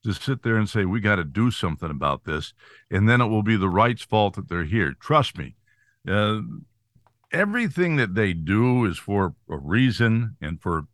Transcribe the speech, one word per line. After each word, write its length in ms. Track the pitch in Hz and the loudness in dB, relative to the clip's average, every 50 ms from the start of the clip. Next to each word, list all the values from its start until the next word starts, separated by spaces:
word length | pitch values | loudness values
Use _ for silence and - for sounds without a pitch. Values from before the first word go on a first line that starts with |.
| - | -6
to 100 | 110 92 | -6 -6
sit 300 | - - - 135 117 - | -4 -4 -6 -6 -4 -2
there 140 | 117 113 | 0 0
and 120 | 110 107 98 | 0 0 0
say, 160 | - 110 98 | 0 -2 0
"We 160 | 90 101 113 | 0 -2 0
gotta 240 | 101 107 104 92 85 | 2 2 2 0 0
do 260 | 73 67 104 117 123 | -4 -2 0 0 0
something 400 | 110 - - 87 78 - 87 80 | 0 -2 -4 -4 -4 -4 -6 -8
about 340 | 73 67 76 71 69 67 - | -6 -4 -2 -2 -2 -2 -4
this." 280 | - 78 78 78 - - _ _ - - - _ - | -6 -6 -6 -6 -8 -16 _ _ -20 -20 -20 _ -4
And 180 | - 92 104 110 | 0 2 4 4
then 140 | 120 123 123 | 6 4 4
it 60 | 107 | 2
will 140 | 110 107 104 | 2 0 2
be 140 | 110 113 | 2 2
the 140 | 101 95 95 | 2 2 2
right's 320 | 87 98 110 120 120 - - | 4 4 4 2 2 -2 -6
fault 320 | - - 110 104 98 - | -2 0 2 2 2 -2
that 160 | - - - | -6 -10 -6
they're 140 | 87 87 82 | -6 -6 -4
here. 280 | 78 101 113 90 71 64 | -2 0 0 0 0 -2
Trust 460 | - - - 147 151 131 - - 87 | -6 -2 2 2 2 2 2 -4 -10
me. 160 | 76 - - _ _ _ _ _ _ _ _ _ - | -12 -12 -14 _ _ _ _ _ _ _ _ _ -6
Uh, 340 | - 95 104 107 107 107 110 110 113 - - - _ _ _ _ _ _ _ _ _ _ _ _ - - | -2 0 0 0 0 -2 -4 -6 -10 -12 -16 -18 _ _ _ _ _ _ _ _ _ _ _ _ -8 -2
everything 640 | 160 208 202 208 247 233 180 - 175 180 170 156 | -2 -2 0 0 -2 -2 -2 -2 -2 0 0 2
that 180 | 139 120 95 90 | 0 0 0 0
they 200 | 110 110 95 87 | 0 0 0 0
do 500 | 82 78 78 98 107 120 127 123 127 117 | -2 -2 0 2 2 4 4 2 2 2
is 140 | 95 82 - | 0 -2 -4
for 360 | - - 101 101 95 85 - _ _ - | -6 -2 0 0 0 0 -2 _ _ -12
a 80 | 85 | -10
reason 800 | 71 69 73 92 120 131 131 104 - 117 113 113 113 117 110 - - - | -8 -4 0 2 2 2 2 2 4 2 4 4 2 0 -4 -8 -8 -8
and 180 | 76 82 80 | -8 -8 -6
for 240 | - 90 85 80 73 - | -4 -2 -2 -2 -4 -8